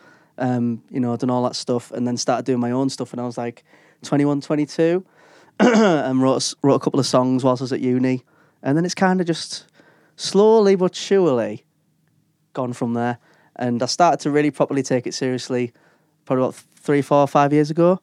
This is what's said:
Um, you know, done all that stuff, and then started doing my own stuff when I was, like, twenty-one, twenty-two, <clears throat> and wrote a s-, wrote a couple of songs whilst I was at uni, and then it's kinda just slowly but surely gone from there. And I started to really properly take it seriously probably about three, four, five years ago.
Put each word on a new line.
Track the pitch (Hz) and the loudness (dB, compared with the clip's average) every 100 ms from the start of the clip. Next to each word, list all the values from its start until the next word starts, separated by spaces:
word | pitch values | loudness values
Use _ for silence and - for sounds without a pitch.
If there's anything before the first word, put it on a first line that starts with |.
| _ _ _ - | _ _ _ -6
Um, | 127 123 120 113 - | -2 0 -2 -4 -6
you | 135 | -4
know, | 123 120 | -4 -2
done | 127 | -2
all | 123 | 0
that | 123 - | -2 -4
stuff, | - 120 - | -4 -4 -4
and | 113 120 | -6 -4
then | 120 | -2
started | - 120 | -2 -2
doing | 120 127 | -2 -2
my | 120 | 0
own | 127 135 | -2 -2
stuff | - 123 | -4 -10
when | 123 | -8
I | 123 | -8
was, | 123 | -6
like, | 120 - _ _ _ _ | -8 -10 _ _ _ _
twenty-one, | - 143 143 143 | -2 0 2 0
twenty-two, | - 151 147 - 165 185 - _ _ | -2 -4 -2 0 0 0 -4 _ _
<clears throat> | _ _ - | _ _ 0
and | 233 220 208 151 131 131 | 2 4 4 2 0 2
wrote | 131 | 2
a | 127 | 2
s-, | - - | -2 0
wrote | 139 113 | 2 2
a | |
couple | 143 139 | 2 -2
of | 127 | 2
songs | 131 127 127 | 2 2 2
whilst | 131 123 | 0 0
I | |
was | 131 | -4
at | 131 | -4
uni, | 127 127 131 127 - _ _ _ | 0 0 0 -2 -6 _ _ _
and | 135 151 | -2 -2
then | |
it's | 175 | -2
kinda | - 190 185 | 0 0 2
just | 170 160 - - - _ _ _ _ - | -2 -4 -8 -14 -18 _ _ _ _ -12
slowly | - 190 220 226 196 190 | -2 4 6 6 4 2
but | 180 | 0
surely | - - 196 170 123 104 110 _ _ _ _ _ _ _ _ _ | -4 0 2 2 0 -2 -8 _ _ _ _ _ _ _ _ _
gone | - 123 | -8 -8
from | 117 120 | -6 -4
there. | 120 120 120 _ _ _ - | -2 -4 -6 _ _ _ -8
And | 123 120 | -4 -2
I | 127 | -2
started | - 170 143 | 2 2 2
to | 151 | 0
really | 147 151 | 0 0
properly | - 143 139 | 0 -2 -2
take | 131 127 - | -2 -4 -4
it | |
seriously | - 131 127 - 123 120 - _ _ _ _ | -6 -4 -4 -4 -4 -4 -8 _ _ _ _
probably | - 131 | -4 -2
about | 127 | -2
three, | - _ _ - 143 | -4 _ _ -2 -2
four, | - 143 139 | 2 2 4
five | 147 143 | 2 4
years | 147 151 | 2 2
ago. | 160 170 190 | 2 2 2